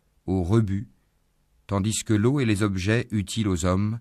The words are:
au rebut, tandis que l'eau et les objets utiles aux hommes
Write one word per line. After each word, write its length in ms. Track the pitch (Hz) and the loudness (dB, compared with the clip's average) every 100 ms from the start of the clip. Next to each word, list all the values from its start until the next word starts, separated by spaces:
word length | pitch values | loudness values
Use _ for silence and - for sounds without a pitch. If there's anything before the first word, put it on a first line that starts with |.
| _ _ - | _ _ -4
au 180 | 95 | -2
rebut, 440 | 85 113 101 98 120 _ _ _ _ _ _ _ - | 2 2 2 -2 -8 _ _ _ _ _ _ _ -4
tandis 380 | 98 104 101 | -2 0 -2
que 100 | - | 0
l'eau 240 | 104 117 143 | 2 2 2
et 60 | |
les 180 | 117 101 | 0 2
objets 460 | 107 95 92 117 - | 0 0 0 0 0
utiles 380 | 107 92 - 104 | -4 -4 -2 0
aux 160 | 90 | 0
hommes 340 | 92 95 104 117 | 0 0 0 -4